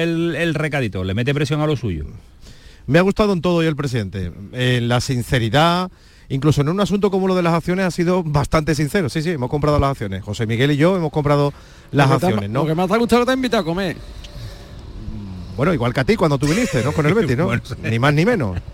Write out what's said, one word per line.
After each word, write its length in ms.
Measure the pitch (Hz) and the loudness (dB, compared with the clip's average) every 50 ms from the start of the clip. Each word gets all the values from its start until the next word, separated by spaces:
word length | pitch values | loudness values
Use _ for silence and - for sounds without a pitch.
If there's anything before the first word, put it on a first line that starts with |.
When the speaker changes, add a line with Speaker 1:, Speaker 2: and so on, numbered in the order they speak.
Speaker 1:
el, 320 | 165 170 165 165 170 170 151 | 0 0 0 0 -2 -2 -2
el 180 | 139 170 170 151 | -2 -2 -2 -2
recadito, 500 | 151 160 151 139 143 127 104 90 95 92 | -2 -4 -2 -2 -2 -2 -2 -4 -4 -4
le 100 | 95 95 | -2 -2
mete 180 | 113 123 143 139 | 0 0 0 0
presión 260 | 147 151 127 156 151 | 0 0 -2 0 0
a 60 | 151 | 0
lo 100 | 156 151 | 0 -2
suyo. 300 | 117 123 104 85 78 71 - - - - - - - - - - - - - - - - | -2 -2 -4 -4 -4 -6 -10 -12 -16 -20 -20 -20 -20 -20 -20 -20 -20 -20 -20 -20 -12 -4
Speaker 2:
Me 120 | - 135 170 | 2 2 4
ha 40 | |
gustado 300 | 185 196 190 - 214 202 196 | 4 4 2 2 2 2 2
en 80 | 170 | 0
todo 140 | 143 180 175 | 0 2 2
hoy 100 | 170 165 | 2 2
el 100 | 160 151 | 0 0
presidente, 560 | 135 143 131 123 117 101 95 92 98 90 87 82 - 101 - | -2 -4 -4 -2 -4 -4 -4 -6 -6 -6 -6 -8 -12 -16 -12
en 360 | - 123 127 127 127 123 117 117 | -4 -2 0 2 2 2 2 2
la 120 | 120 123 | 0 0
sinceridad, 880 | - - 131 123 104 - 143 123 117 113 101 143 160 170 175 180 180 180 - - - - - - - - | 0 0 -2 -4 -2 -2 0 0 0 2 2 4 4 4 4 2 -2 -4 -8 -16 -20 -20 -20 -20 -10 -6
incluso 320 | 139 135 135 156 135 143 | -4 0 2 2 4 4
en 80 | 139 147 | 2 0
un 100 | 180 202 | 2 0
asunto 300 | 202 175 196 202 196 202 | 0 0 2 0 2 2
como 180 | 190 185 185 190 | 2 2 2 2
lo 60 | 185 | 2
de 80 | 185 | 2
las 100 | 170 170 | 2 2
acciones 320 | 165 165 - 175 180 190 190 | 2 0 0 0 0 0 0
ha 60 | 180 | -2
sido 320 | - - 170 170 180 185 | 0 0 0 2 2 0
bastante 520 | 165 156 143 147 135 - - 156 151 156 156 | 0 0 0 0 2 2 0 0 2 0 0
sincero. 340 | 135 156 139 - 202 170 120 | 0 0 0 0 0 0 0
Sí, 100 | - 165 | -2 -2
sí, 80 | 147 175 | -2 -2
hemos 200 | 170 131 123 - | -2 -2 -2 -2
comprado 280 | 151 147 147 151 147 143 | -2 0 2 2 4 4
las 120 | 139 139 | 2 2
acciones. 320 | 135 - 117 95 95 92 | 0 -2 -6 -6 -6 -8
José 240 | - 104 101 - 113 | -6 -8 -4 -4 -2
Miguel 240 | 107 117 110 131 147 | -2 0 2 2 2
y 40 | 151 139 | 4 4
yo 180 | 151 180 196 | 4 4 4
hemos 140 | 185 165 147 | 2 0 -2
comprado 400 | - 156 139 143 147 143 143 143 - - - - - - - - | -2 0 2 2 2 4 2 0 -2 -6 -18 -20 -20 -20 -14 -2
las 160 | - 143 139 131 | 2 4 4 4
Speaker 3:
Lo 60 | 135 | 4
que 60 | 127 | 4
te 60 | - | 2
ha, 20 | 113 | 2
Speaker 2:
acciones, 200 | 110 104 101 101 | 0 0 -2 -2
¿no? 100 | 110 135 | -2 -2
Speaker 3:
lo 60 | 147 | 0
que 80 | 151 160 | 0 0
más 140 | 165 185 175 | 0 0 2
te 60 | 202 | 2
ha 20 | 233 | 0
gustado 240 | 240 - 226 240 | 2 4 4 2
que 40 | 247 | 4
te 40 | 247 | 2
ha 20 | 262 | 0
invitado 260 | 262 254 240 226 220 | 0 0 0 0 0
a 20 | 165 | 0
comer. 300 | 160 170 190 196 165 135 - - - - - - - - - - - - - - - - - - - - - 110 104 110 107 101 95 92 92 87 90 95 | -2 -2 -2 -2 -4 -6 -8 -12 -14 -16 -16 -16 -14 -14 -14 -14 -12 -14 -16 -18 -18 -18 -16 -16 -14 -14 -12 -12 -10 -10 -10 -12 -12 -12 -14 -14 -12 -4
Speaker 2:
Bueno, 180 | 101 135 185 175 | -2 0 0 0
igual 180 | 117 117 123 | 0 -2 -2
que 80 | 120 139 | 0 0
a 40 | 127 | 2
ti 100 | - 233 | 2 2
cuando 220 | - 185 156 143 131 | 2 2 2 2 2
tú 80 | 147 | 0
viniste, 380 | 143 165 226 254 - - 123 104 | 0 0 0 0 0 0 0 0
¿no? 80 | 147 | 0
Con 120 | - 165 147 | 0 2 2
el 80 | 151 185 | 2 2
Betis, 220 | 233 180 139 123 | 2 2 2 0
¿no? 80 | 127 175 | 0 0
Speaker 1:
<laughs> 20 | |
Bueno, 160 | - 120 - - | 0 -2 -4 -4
sí. 100 | - 117 - | -8 -10 -6
Speaker 2:
Ni 160 | - - 113 117 | -4 -2 0 2
más 160 | 127 147 147 | 2 4 4
ni 100 | 151 170 | 4 4
menos. 340 | 233 247 185 123 98 90 87 - - | 2 2 2 0 -2 -4 -6 -8 -10